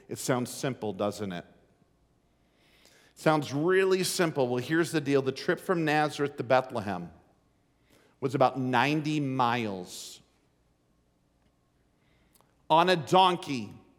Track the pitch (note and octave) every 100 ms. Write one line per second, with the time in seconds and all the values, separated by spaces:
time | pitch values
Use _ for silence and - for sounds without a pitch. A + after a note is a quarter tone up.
0 | - A#2 - B2 A#2+ - C#3+ B2 G#2+ F#2+
1 | G#2 G2+ G2+ F2 - _ _ _ _ _
2 | _ _ _ _ _ _ _ _ _ _
3 | _ - D#3+ D3+ B2 C#3 E3+ F#3 F#3+ F#3
4 | F3+ - E3 C#3+ B2 B2 B2 E3 E3 D#3+
5 | C#3 C#3 C3 C3 - E3+ - E3+ D#3 D3+
6 | D3+ D3 C#3+ - B2 B2+ B2+ A#2+ G2+ F2+
7 | E2+ - _ _ _ _ _ _ _ _
8 | _ _ C#3 C3+ B2+ C3+ B2+ B2 C3+ D#3
9 | D3 D3+ C#3 C3 A#2+ A#2+ G#2+ F#2+ F2+ -
10 | - - _ _ _ _ _ _ _ _
11 | _ _ _ _ _ _ _ _ _ _
12 | _ _ _ _ _ _ - D#3+ F3+ F3
13 | A#2 F#3 F#3 F3 D3 C3 G2 - -